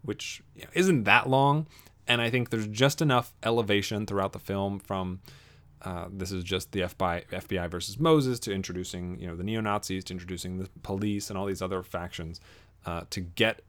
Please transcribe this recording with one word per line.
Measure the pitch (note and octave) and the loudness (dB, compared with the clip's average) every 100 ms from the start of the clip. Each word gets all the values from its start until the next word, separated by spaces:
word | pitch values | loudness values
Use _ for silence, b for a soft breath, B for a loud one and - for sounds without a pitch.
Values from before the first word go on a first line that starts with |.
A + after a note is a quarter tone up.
which, | - G#2 - - - - | -6 -8 -8 -12 -16 -20
you | |
know, | - | -6
isn't | - F#3 D#3 | 2 4 6
that | G2+ A2+ C#3 | 8 6 8
long. | C3 C#3 D3 D#3 B B _ - | 6 6 4 0 B B _ 0
And | A#2+ | 2
I | A#2 | 4
think | B2 A#2+ | 2 0
there's | A2+ G#2+ | -2 -2
just | G#2+ C#3 - | 4 4 4
enough | D#3 B2 - - | 4 4 2 -4
elevation | A2+ A#2 G#2 G2+ F#2+ G#2 G#2+ | 0 2 4 2 2 -2 -2
throughout | G2+ G2 | 0 0
the | F#2+ | -4
film | - G2 G2 G2 | -4 -2 -2 -4
from, | - F#2+ F#2 F#2 B B B B B - | -6 -4 -4 -6 B B B B B -16
uh, | F#2 F2 F2+ | -10 -8 -8
this | G2 F#2 | -8 -6
is | F#2+ | -6
just | F2+ F#2+ - | -2 -2 -2
the | G2 | -2
F | F2+ - | -4 0
B | F#2 | 0
I, | F2 - | 0 -4
F | F#2 - | -10 -4
B | F#2 | -2
I | F2 | -2
versus | F2 F2+ G#2 | -4 -8 0
Moses | D#3+ D#3 C3 A#2+ | 4 6 4 -2
to | - | -2
introducing, | G2 F#2+ F2+ F2+ F2+ F2+ F2 | -4 -4 -6 -6 -6 -8 -8
you | F2+ | -8
know, | E2+ | -6
the | |
neo-Nazis | F#2+ A2 A2 G#2 - F#2+ F#2 | -4 -2 -2 -2 -2 -6 -6
to | |
introducing | F2+ F2+ F2 F#2 F#2 | -10 -8 -8 -6 -8
the | F#2 - | -8 -12
police | - G2 G#2 G2+ - | -6 -2 0 -2 -4
and | G2 | -4
all | G2 | -4
these | F#2+ | -4
other | F#2 F#2+ | -4 -4
factions, | F2+ F2+ E2+ - E2 E2+ b b b _ - | -6 -8 -8 -8 -10 -12 b b b _ -8
uh, | E2+ - | -8 -6
to | - | -8
get | F2+ - A2 A2 | -8 2 2 2